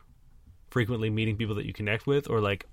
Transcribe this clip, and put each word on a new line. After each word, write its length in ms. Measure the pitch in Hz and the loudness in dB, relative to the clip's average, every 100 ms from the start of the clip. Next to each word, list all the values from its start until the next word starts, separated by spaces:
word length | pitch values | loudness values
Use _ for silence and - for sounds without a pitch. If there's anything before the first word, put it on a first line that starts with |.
| - - - - - - - | -10 -20 -20 -20 -20 -20 -4
frequently 400 | 127 110 117 110 | -2 0 0 0
meeting 280 | 107 113 104 | 2 0 0
people 180 | 110 104 | -2 -2
that 100 | 110 | -4
you 80 | |
connect 320 | - 104 107 - | -4 -2 -2 2
with, 240 | 143 - | 0 2
or, 120 | 113 | 2
like, 240 | 101 98 - | 2 0 -4